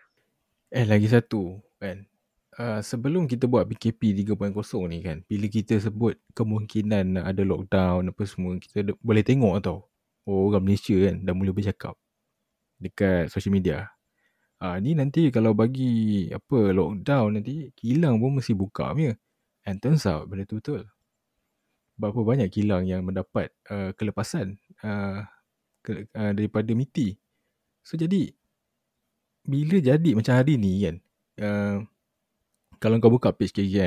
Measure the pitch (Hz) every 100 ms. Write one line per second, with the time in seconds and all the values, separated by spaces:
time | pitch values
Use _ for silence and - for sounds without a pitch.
0 | _ _ _ _ _ _ _ - 110 104
1 | 107 120 - 107 90 98 - _ 101 98
2 | 101 _ _ _ _ - 120 107 104 120
3 | 135 180 151 120 123 120 98 110 113 -
4 | 110 101 104 101 101 101 104 117 90 85
5 | 90 78 - 104 104 110 101 110 104 107
6 | 113 - _ - 113 107 107 107 104 104
7 | 92 92 92 95 98 87 95 98 92 90
8 | 92 - 101 - 90 92 - 104 101 -
9 | 113 107 107 135 110 95 95 85 - _
10 | _ _ - 98 98 101 95 101 - 95
11 | 95 87 92 92 98 95 101 - - -
12 | _ _ _ _ _ _ _ _ 92 -
13 | 98 90 82 - 98 98 90 73 104 -
14 | _ _ _ _ _ _ 92 90 117 160
15 | 139 160 156 120 113 107 113 131 127 113
16 | 110 101 82 - - 135 101 95 85 190
17 | 147 143 107 107 120 151 131 - 113 139
18 | 165 113 127 135 120 101 95 - 67 98
19 | 151 107 _ _ _ _ - 98 131 156
20 | 110 78 80 95 101 107 - 147 107 _
21 | _ _ _ _ _ _ _ _ _ -
22 | 104 117 110 135 95 104 104 92 92 92
23 | 92 95 - - 85 - - 101 95 -
24 | 107 101 104 170 98 98 _ _ 107 101
25 | 98 98 98 _ _ _ _ _ - 98
26 | 110 113 104 101 104 110 110 113 139 -
27 | 107 95 _ _ _ _ _ _ - 165
28 | 165 190 123 - _ _ _ _ _ _
29 | _ _ _ _ - 139 156 190 143 160
30 | 165 107 113 127 135 135 98 95 92 85
31 | _ _ _ - 104 104 101 101 107 _
32 | _ _ _ _ _ _ _ _ 110 113
33 | 113 123 104 - 104 - 98 98